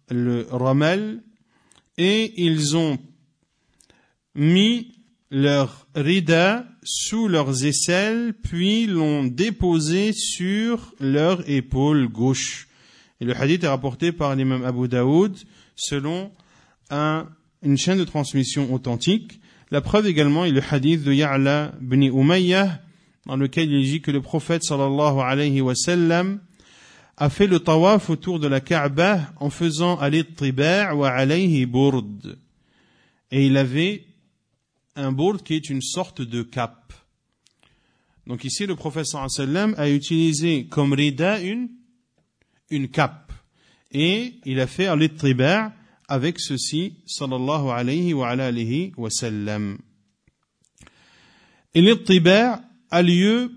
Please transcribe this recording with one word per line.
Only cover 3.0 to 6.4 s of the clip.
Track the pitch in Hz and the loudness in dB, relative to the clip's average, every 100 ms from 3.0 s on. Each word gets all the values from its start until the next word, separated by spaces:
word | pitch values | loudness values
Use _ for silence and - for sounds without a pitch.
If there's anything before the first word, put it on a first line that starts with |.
| - _ _ _ _ _ _ _ _ _ _ _ _ 147 | -8 _ _ _ _ _ _ _ _ _ _ _ _ 0
mis | 151 180 214 240 233 - _ _ _ | 4 4 4 0 -6 -18 _ _ _
leur | 135 139 143 131 - _ 151 | 0 2 2 0 -4 _ -4
rida | 143 190 160 165 | 0 0 2 4